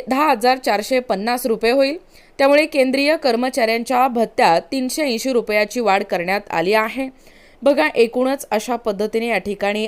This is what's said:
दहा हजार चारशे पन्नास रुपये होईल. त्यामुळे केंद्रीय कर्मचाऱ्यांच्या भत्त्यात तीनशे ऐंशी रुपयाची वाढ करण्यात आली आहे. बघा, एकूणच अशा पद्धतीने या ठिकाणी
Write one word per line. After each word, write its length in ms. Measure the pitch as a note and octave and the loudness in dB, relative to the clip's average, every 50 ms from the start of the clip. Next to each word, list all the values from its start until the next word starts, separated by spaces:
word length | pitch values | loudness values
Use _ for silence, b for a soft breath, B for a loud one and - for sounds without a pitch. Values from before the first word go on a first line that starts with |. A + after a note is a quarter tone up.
| - G#3 | 0 0
दहा 220 | B3+ C4+ D4+ D#4 | 0 0 2 2
हजार 260 | C4+ G#3+ A3+ B3 C4 C4 | 2 2 2 2 0 2
चारशे 420 | - C4 G#3 G3+ G#3+ - C4 B3+ | 0 -2 -2 -2 -2 -2 -2 -2
पन्नास 460 | B3 - G#3 F#3+ G#3 A#3 B3 B3+ - | -2 -2 -4 -4 -2 -2 -4 -2 -2
रुपये 260 | B3 A3+ - - A3+ | -2 -2 0 0 0
होईल. 260 | B3 C#4 C4+ C4+ D4+ F#4 - b b b b b b - | 2 2 2 0 0 -6 -12 b b b b b b 0
त्यामुळे 280 | C#4 C#4 C#4+ D4 D#4 | 2 4 6 4 4
केंद्रीय 500 | D4+ - C#4 B3+ C4 B3+ C4+ C#4+ D4 D#4 D#4+ | 2 2 0 2 2 2 0 2 2 0 0
कर्मचाऱ्यांच्या 920 | - C4 A#3 A#3 B3+ C4 B3 C4+ A3+ A3 A3+ A#3 A#3 - C4 B3 B3 C4 | 0 0 0 0 -2 -2 -2 0 0 0 0 -2 -2 -2 0 2 2 2
भत्त्यात 540 | A3+ A#3+ A3+ A3 - - A#3+ F#3 - C4 - - | 2 0 -2 -2 0 2 4 4 4 2 0 -2
तीनशे 320 | C#4 C4+ B3+ B3+ - D#4+ D#4 | -4 -4 -4 -4 -4 -2 -2
ऐंशी 300 | C#4 A3+ A3+ - C4+ C4 | -2 -2 -2 -2 -2 0
रुपयाची 460 | A#3+ F#3+ G#3+ G#3 G#3 G#3+ G#3+ - B3 | -2 0 0 0 0 0 0 -2 -2
वाढ 240 | A#3 G3+ F#3+ G3+ G3+ | 0 2 2 2 0
करण्यात 380 | - G3+ F3 E3+ F3+ G3 G#3 G#3 - | -2 -4 -4 -2 -2 -2 -4 -4 -4
आली 240 | - E3 E3 F#3 G#3+ | -4 -2 0 2 2
आहे. 360 | A3 G#3+ A3+ A3+ B3+ C4 C4 - b b b b b b b b b | 2 0 -2 -4 -6 -8 -8 -10 b b b b b b b b b
बघा, 260 | A#3+ C#4 D4 D4+ D#4 D4+ - | 0 0 2 2 0 0 2
एकूणच 520 | - A#3+ A3+ A#3 B3+ B3+ C4 C4+ C4+ - - | 2 2 2 2 -2 0 0 -2 -4 -4 -4
अशा 240 | G#3+ G#3+ - B3 A#3+ | -4 -4 -2 -4 -6
पद्धतीने 520 | A#3 - A3+ G#3 F#3+ G#3 G#3+ G#3+ A3+ A3+ A#3 | -4 -4 -4 -4 -2 -4 -2 -2 -2 -2 -2
या 100 | A3 F#3 | -2 -4
ठिकाणी 500 | F#3 G3+ G3+ G3 G3+ G3+ G#3 G#3+ A3 | -4 -4 -6 -4 -4 -4 -2 -2 -4